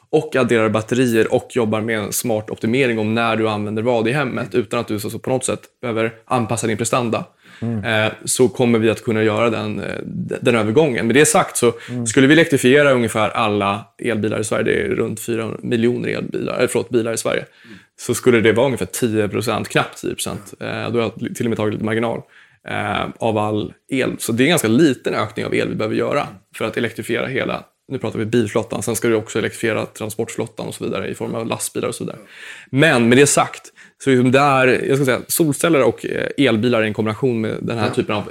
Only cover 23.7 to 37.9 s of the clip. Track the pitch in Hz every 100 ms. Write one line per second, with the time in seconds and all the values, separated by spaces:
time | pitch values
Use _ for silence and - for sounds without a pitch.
23.7 | - _ 135 117 117 - 117 139 165 110
24.7 | 120 160 123 - 123 107 113 110 113 113
25.7 | - 110 117 117 143 - - _ - 113
26.7 | - 120 113 110 117 123 131 120 - -
27.7 | _ - 131 110 113 110 123 107 117 107
28.7 | - 110 110 120 110 110 113 117 - 113
29.7 | 107 113 - 110 - 117 - 113 - 110
30.7 | - 113 98 95 - 117 117 113 117 -
31.7 | 113 113 - 123 - - - - - -
32.7 | 131 156 127 117 123 139 - 123 - -
33.7 | - - _ 139 127 127 131 143 135 127
34.7 | 110 - 135 131 113 - - 160 139 170
35.7 | 147 117 - - - - - 131 110 120
36.7 | 117 107 107 107 107 131 117 110 113 113
37.7 | 113 107